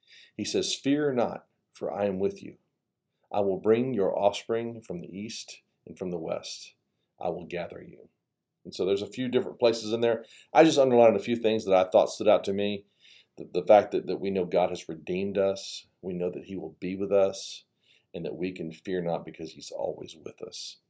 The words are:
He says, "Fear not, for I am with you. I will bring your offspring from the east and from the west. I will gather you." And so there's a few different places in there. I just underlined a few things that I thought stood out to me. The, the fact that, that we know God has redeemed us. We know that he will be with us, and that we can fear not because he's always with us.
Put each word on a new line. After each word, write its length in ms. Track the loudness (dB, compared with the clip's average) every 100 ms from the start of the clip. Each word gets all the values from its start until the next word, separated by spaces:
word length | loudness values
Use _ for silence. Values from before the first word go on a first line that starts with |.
| _ -20 -16 -8
He 80 |
says, 300 | -4 -2 -2
"Fear 380 | -4 -2 0 0
not, 340 | 0 -2 -4 -14 _ _
for 200 | -10 -6
I 140 | -2 -2
am 120 | 0
with 240 | -2 -4
you. 140 | -12 -20 _ _ _ _ _ _ _
I 100 | -2
will 180 | 0 0
bring 340 | 2 2 2
your 260 | 0 0 2
offspring 640 | 2 0 -2 -4 -4 -10
from 220 | -10 -10
the 120 | -10
east 460 | -12 -10 -12 -14 -20 _ _ -18
and 120 | -8
from 120 | -6
the 80 | -6
west. 560 | -6 -6 -8 -14 -18 _ _ _ _ -8
I 80 | -6
will 160 | -6
gather 380 | -8 -8 -8 -12
you." 260 | -18 -20 -20 _ _ _ _ _
And 100 | -12
so 100 | -4
there's 180 | 0 0
a 40 | -2
few 220 | -6 -2
different 320 | 0 0 2
places 320 | 2 2 -2
in 80 | 0
there. 240 | 2 0 -4 -20 _
I 120 | 6
just 140 | 8 6
underlined 360 | 6 8 8
a 60 | 6
few 160 | 0 0
things 280 | 0 0 4
that 80 |
I 140 | 4 6
thought 220 | 4 4
stood 160 | 2 4
out 160 | 4
to 80 | 2
me. 320 | -2 -2 -4 -10 _ _ -20 _ -20
The, 100 | -8
the 140 | -2 6
fact 260 | 8 6
that, 160 | 0 -4
that 120 | -4
we 100 | -2
know 140 | -2
God 260 | 0 0 0
has 180 | -2 -10
redeemed 500 | -12 -6 -4 -2 0
us. 480 | 0 -2 -8 -16 -18 _
We 120 | -10
know 160 | -6 -6
that 160 | -6 -10
he 100 | -12
will 180 | -12 -10
be 160 | -8 -6
with 160 | 0
us, 520 | 2 2 0 -12 -16 -20 _ _ _ _
and 120 | -10
that 100 | -8
we 160 | -6 -6
can 220 | -6 -10
fear 280 | -12 -8 -6
not 220 | -4 -6
because 280 | -8 -14 -14
he's 180 | -16 -14
always 460 | -8 -6 -8 -12 -16
with 260 | -20 -16
us. 360 | -16 -14 -16 -18